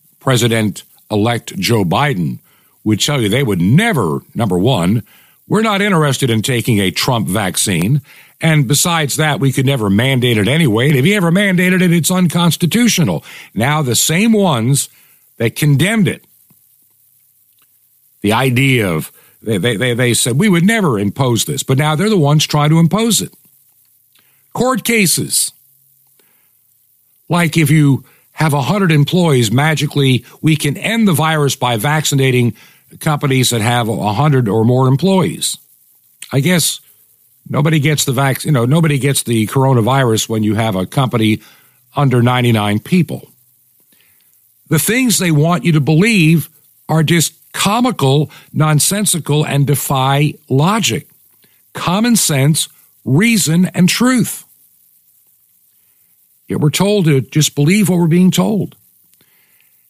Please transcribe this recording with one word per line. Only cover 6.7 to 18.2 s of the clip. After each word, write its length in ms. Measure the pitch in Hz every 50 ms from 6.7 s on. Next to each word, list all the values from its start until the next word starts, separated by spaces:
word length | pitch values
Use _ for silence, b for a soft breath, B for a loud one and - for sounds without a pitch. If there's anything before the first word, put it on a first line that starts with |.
| 113 101
a 120 | 98 92
Trump 380 | 82 - - - 127 117 95 -
vaccine. 720 | 90 110 104 92 85 - - 110 92 78 85 107 147 143 B B B B B B B -
And 260 | - 165 156 151 139
besides 500 | 113 147 139 - 180 170 165 151 131 -
that, 220 | - 156 151 143 98
we 140 | 139 135
could 140 | 127 139 131
never 240 | 131 139 123 107 101
mandate 480 | 98 104 123 135 135 123 120 123 117 107
it 100 | 98 101
anyway. 400 | 139 165 170 123 101 110 127 151
And 80 | 156
if 80 | 123 131
you 100 | 185 208
ever 160 | 214 175 165
mandated 520 | 165 196 208 196 185 175 185 185 185 185
it, 100 | 185 180
it's 180 | 165 175 147 -
unconstitutional." 1120 | 180 185 185 160 - 175 170 170 143 - - 156 - 233 240 220 - 185 160 101 80 71 B B B B B B
Now, 300 | - 98 113 135 151 156
the 140 | 151 123 110
same 360 | - - - 156 175 214 233
ones 560 | 220 208 196 180 139 117 110 123 143 139 - b b b b b b b b b _
that 200 | - 117 113 -
condemned 520 | - 151 147 143 131 160 196 226 220 185 117
it, 160 | 67 - _ _ _ _ _ _ _ _ _ _ _ _ _ _ _ _ _ _ _ _ _ _ _ _ _ _ _ _ _ _ _ _ _ _ _ _ _ _ _ _